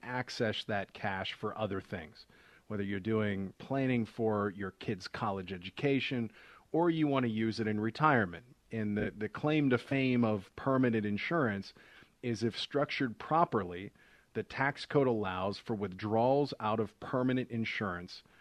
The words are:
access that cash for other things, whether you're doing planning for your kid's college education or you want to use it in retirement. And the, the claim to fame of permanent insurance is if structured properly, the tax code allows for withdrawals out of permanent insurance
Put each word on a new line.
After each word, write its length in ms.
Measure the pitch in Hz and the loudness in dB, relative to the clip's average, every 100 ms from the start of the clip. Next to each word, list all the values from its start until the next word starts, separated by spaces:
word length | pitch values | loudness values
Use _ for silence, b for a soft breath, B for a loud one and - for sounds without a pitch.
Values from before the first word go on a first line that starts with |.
access 640 | 120 127 123 - 113 104 | -6 -6 -6 -2 -2 -2
that 280 | - 101 92 | -2 -4 -4
cash 400 | - 104 95 95 | -6 -4 -4 -6
for 240 | - 107 - | -6 -6 -2
other 240 | 107 98 | -2 -2
things, 460 | - 90 78 - - B B B - | -6 -10 -10 -18 -20 B B B -8
whether 140 | 104 | -6
you're 180 | 101 101 | -4 -2
doing 520 | 104 110 104 98 95 - | 0 2 2 0 -6 -10
planning 460 | - 135 131 123 | -6 -2 2 0
for 480 | 107 - 110 104 104 | 0 0 2 2 0
your 180 | 98 95 | -2 -8
kid's 360 | - - 92 - | -6 -6 -6 -8
college 440 | - 107 98 90 | -4 -2 -2 -6
education 800 | 90 90 - 143 135 - 127 113 B B B B | -10 -10 -4 0 0 0 -4 -4 B B B B
or 180 | 156 170 | 2 2
you 160 | 160 147 | 4 2
want 180 | 135 | 2
to 60 | 120 | 2
use 300 | 110 113 107 | 2 0 0
it 60 | 107 | -2
in 140 | 107 | 0
retirement. 640 | 113 - 156 123 92 82 - - _ | -2 2 4 6 4 -2 -16 -20 _
And 260 | 113 104 104 | -4 -2 0
the, 160 | 104 104 | -2 -4
the 120 | 104 | -6
claim 420 | - 151 156 139 | -2 2 4 4
to 80 | 120 | 2
fame 460 | - 135 131 123 | 2 0 2 4
of 260 | 113 104 - - | 4 2 -4 -4
permanent 500 | 135 131 127 110 104 | 0 4 4 4 0
insurance 680 | 104 - 170 120 98 - B B B B _ | -2 0 2 2 0 -6 B B B B _
is 200 | 123 113 | -4 0
if 160 | 117 - | -2 -2
structured 600 | - 143 143 - 131 - | -2 0 0 0 -2 -4
properly, 720 | - 156 170 110 90 90 101 b b b b | 0 2 4 2 -2 -6 -10 b b b b
the 80 | 113 | -6
tax 440 | - - 139 - - | -6 0 0 0 0
code 200 | 147 131 | 4 4
allows 520 | 113 95 92 98 98 | 2 0 -2 -2 -4
for 160 | - | -6
withdrawals 800 | 107 98 92 107 113 123 143 139 - | -4 -4 -4 0 4 4 4 2 -2
out 200 | 107 113 | 0 0
of 180 | 104 - | -2 -6
permanent 500 | - 127 127 127 120 | -4 0 2 0 -2
insurance 720 | 117 110 - 104 87 90 - b b | -4 -4 -2 -4 -4 -10 -16 b b